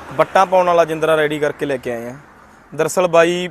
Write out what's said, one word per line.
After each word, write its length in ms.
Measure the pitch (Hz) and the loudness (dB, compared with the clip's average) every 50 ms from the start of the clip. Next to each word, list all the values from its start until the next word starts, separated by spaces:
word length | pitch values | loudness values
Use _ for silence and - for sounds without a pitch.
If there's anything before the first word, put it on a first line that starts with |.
| - - | -18 -8
ਵੱਟਾਂ 340 | 143 135 156 - - 190 190 | -2 -2 0 2 2 2 2
ਪਾਉਣ 200 | 180 185 185 180 | 4 2 2 2
ਵਾਲਾ 180 | 175 175 170 165 | 4 2 2 2
ਜਿੰਦਰਾ 320 | 156 160 156 156 156 160 | 0 0 -2 0 0 2
ਰੈਡੀ 220 | 156 151 147 156 147 | 2 0 -2 -2 -2
ਕਰਕੇ 280 | 147 147 139 - 151 | -4 -4 -4 -4 -6
ਲੈ 100 | 143 135 | -6 -6
ਕੇ 160 | 123 127 123 | -6 -6 -8
ਆਏ 140 | 120 117 117 120 | -8 -8 -10 -12
ਆ। 60 | 131 143 143 - - - - - - - _ - 147 | -14 -16 -20 -20 -20 -20 -20 -20 -20 -20 _ -12 -6
ਦਰਅਸਲ 320 | 143 160 156 - 196 180 | -4 -4 -2 0 0 0
ਬਾਈ 420 | 175 160 165 165 175 175 180 180 180 | 2 4 4 4 4 2 -2 -6 -8